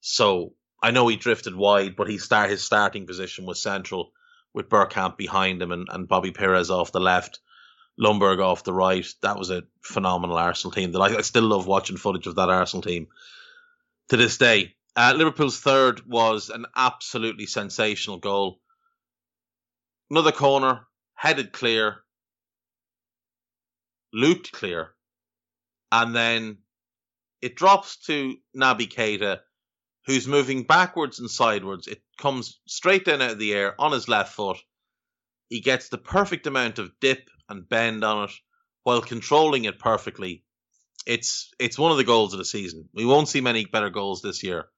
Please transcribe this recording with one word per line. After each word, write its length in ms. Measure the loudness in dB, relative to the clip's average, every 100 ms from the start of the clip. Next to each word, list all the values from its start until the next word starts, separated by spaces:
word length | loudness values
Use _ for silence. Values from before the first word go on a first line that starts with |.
So 540 | -4 2 4 2 -2 _ _ _
I 80 | 2
know 160 | 4 4
he 100 | 2
drifted 380 | 0 0 -2
wide, 400 | 0 4 4 2
but 160 | -2 -4
he 80 | -4
start, 320 | 0 2 2
his 140 | -2
starting 420 | 0 2 2 -2 -12
position 400 | -10 -10 -10 -10
was 160 | -8
central 480 | -6 -6 -6 -8 -8 _ _ _ _
with 160 | -12 2
Bergkamp 480 | 2 4 0 -4 -4
behind 460 | -4 0 0 -2
him 80 | -6
and, 160 | -6 -8
and 200 | -10 -2
Bobby 240 | 0 -2
Perez 380 | -2 2 2 2
off 220 | -2 -2
the 80 | 0
left, 400 | 2 2 0 -18 _ _ -20 _ _ 0
Ljungberg 440 | 2 4 2 4
off 200 | 2 0
the 80 | -2
right. 340 | 0 2 2 -4 -4
That 160 | -4 -4
was 120 | -4
a 140 | -6 -8 _
phenomenal 540 | -8 -4 0 0 -2 0
Arsenal 360 | 0 -2 -6
team 200 | -4 -2
that 80 | 2
I, 180 | 2 2
I 20 |
still 220 | -4 -2
love 220 | 0 0 2
watching 300 | 0 -2 -6
footage 300 | -4 -4 -6
of 100 | -2
that 140 | 0
Arsenal 320 | 2 0 -4
team 240 | -6 -6 -8 _ -20 -20 -20 -20 _ _ _ _ _
to 80 | 2
this 180 | 2 4
day. 380 | 4 4 2 _ _
Uh, 180 | 2 4 4
Liverpool's 420 | 2 2 -2 0
third 440 | 2 4 4 2 -4
was 440 | 2 2 0 -6
an 160 | -14 -10 0
absolutely 720 | 0 0 -10 -6 -6 -6 -8
sensational 720 | -8 -8 -2 -2 -2 -8 -8
goal. 420 | -4 -2 -2 -6 _ _ _ _ _ _ _ _ _ _ _ _ _ _ _
Another 220 | 2 2
corner, 560 | 4 4 4 4 0 _ _ _
headed 360 | -4 0 0 -2
clear, 460 | -4 0 2 0 -2 _ _ _ _ _ _ _ _ _ _ _ _ _ _ _ _ _ _ _ _ _
looped 400 | 0 2 2 -2
clear, 380 | -10 -6 -6 -8 _ _ _ _ _ _ _ _ _ _
and 240 | 2 2
then 440 | 0 0 0 -4 -14 _ _ _ _ _ _ _ _
it 140 | -12 0
drops 400 | 4 4 2 -18 -6
to 300 | -4 -4 -8 _ 0
Naby 320 | 2 2 -2
Keita, 520 | -2 -2 0 -2 -4 _ _ _ _ _ _ -2
who's 220 | -2 2
moving 340 | 0 2 -2
backwards 560 | 2 4 4 0 -6 -6
and 100 | -12
sidewards. 600 | 0 0 0 -6 -12 -14
It 140 | -18 _ -4
comes 440 | -4 -4 -8 -16 _
straight 360 | -4 2 2
down 160 | 2 0
out 120 | 0
of 60 | -2
the 120 | -2
air 220 | 0 -2 0
on 100 | 0
his 160 | 0 0
left 260 | 0 0
foot. 240 | -4 -6 -6 _ _ _ _ _ _ _ _ _
He 120 | -4
gets 280 | 0 0 -2
the 100 | -12
perfect 480 | -2 0 0 -2 -4
amount 320 | -2 -2 -4
of 140 | -12 _
dip 300 | 0 0 _ _ _
and 200 | -18 -4
bend 360 | 0 0 -2
on 240 | -2 -2 -4
it 60 | -10 _ _ _ _
while 160 | 0 0
controlling 640 | 0 -10 2 4 4 2
it 160 | -2 -4
perfectly. 640 | 0 -2 -2 -12 -12 -12 _ _ _ _ _ _
It's, 460 | -6 -4 -4 -8 -12 _
it's 200 | -6 0
one 120 | 0
of 60 | 2
the 80 |
goals 280 | 4 4 2
of 60 | -2
the 60 |
season. 440 | -8 -8 -10 -14 -16
We 100 | -4
won't 240 | 4 4 4
see 120 | 0
many 240 | 0 -2
better 260 | -2 -2 -2
goals 320 | -4 -6 -6
this 220 | -8 -8
year 220 | -6 -8 -10